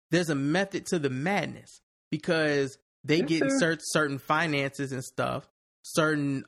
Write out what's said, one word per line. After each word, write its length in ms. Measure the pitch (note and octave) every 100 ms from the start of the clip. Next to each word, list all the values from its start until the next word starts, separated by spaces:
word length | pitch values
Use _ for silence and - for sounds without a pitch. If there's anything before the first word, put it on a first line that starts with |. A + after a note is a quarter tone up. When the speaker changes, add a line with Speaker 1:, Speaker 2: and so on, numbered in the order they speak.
| -
Speaker 1:
there's 180 | E3 E3
a 60 |
method 500 | C#3 C#3 F3 G3 E3 -
to 100 | F3
the 100 | C#3+
madness 720 | B2+ E3 G3+ C3+ - - - _ _ _
because 680 | D#3 F#3 D#3+ D3+ C#3+ C3+ - _ _
they 140 | C3 D#3+
Speaker 2:
Yes, 80 | C#4
Speaker 1:
get 140 | E3 C#4
Speaker 2:
sir. 60 | C4+
Speaker 1:
cer-, 200 | E3 E3
certain 380 | - D#3+ D3+ C3+
finances 720 | - D#3 E3 C#3+ C#3 - C3+
and 100 | C3
stuff, 460 | - - B2+ B2 - _ _ _
certain, 600 | - F3 D#3 D3+ C#3+ C3+